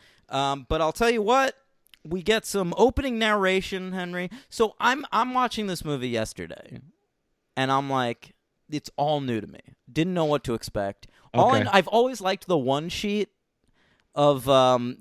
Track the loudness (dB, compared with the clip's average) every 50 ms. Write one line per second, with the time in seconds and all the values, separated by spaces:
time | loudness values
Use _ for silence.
0 | _ _ _ _ _ -6 -4 -2 0 0 -2 -4 -4 -4 -2 0 0 0 0 0
1 | 0 2 2 2 2 2 4 4 4 2 -2 _ _ _ _ _ _ _ -20 _
2 | -10 -8 -8 -2 0 0 0 0 -2 -2 -2 -2 -2 -2 2 4 4 4 4 0
3 | -2 -4 -2 0 0 2 2 2 2 2 2 0 -2 -4 -6 -8 -8 -8 -8 -8
4 | -6 -6 -6 -6 -8 -8 -10 -14 -18 _ -2 0 0 0 0 0 0 0 0 -2
5 | -4 -4 -2 -2 0 0 0 0 0 0 -2 -4 -4 -4 -6 -6 -4 -6 -4 -4
6 | -4 -4 -2 -2 -4 -4 -6 -10 -14 -14 -14 -16 -18 -18 -20 -20 -20 -20 _ _
7 | _ _ _ _ _ _ _ _ _ _ _ -4 -2 0 0 0 0 0 -2 -2
8 | -2 -2 -4 -8 -12 -20 _ _ _ _ _ _ _ -10 -8 -8 -8 -8 -6 -4
9 | -2 -2 -2 -2 -2 -2 -4 -4 -6 -8 -14 -20 -20 -20 -20 _ _ -6 -4 -2
10 | -2 -2 -2 -2 0 0 0 0 0 -4 -6 -6 -6 -6 -6 -4 -4 -4 -6 _
11 | -16 -20 _ _ _ _ 0 2 4 4 4 2 2 2 2 2 2 4 2 2
12 | 2 2 -2 -4 -2 -2 -2 -2 0 0 2 2 2 2 0 0 -2 -6 -6 -4
13 | -2 -2 0 -2 -2 -4 _ _ _ _ _ _ _ _ _ _ _ _ _ _
14 | _ _ 0 2 4 4 4 4 2 4 4 6 6 6 4 2 0 -4 -8 -8